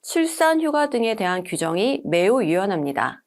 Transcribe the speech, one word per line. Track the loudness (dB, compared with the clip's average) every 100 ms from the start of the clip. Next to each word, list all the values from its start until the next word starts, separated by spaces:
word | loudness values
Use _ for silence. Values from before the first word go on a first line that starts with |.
출산휴가 | -4 -2 -2 2 2 2 2 0 0
등에 | 0 0
대한 | 0 -2 -2
규정이 | -4 -4 -2 0 0 -2
매우 | 0 2 4 2
유연합니다. | 2 0 0 -2 -2 -2 -2 -4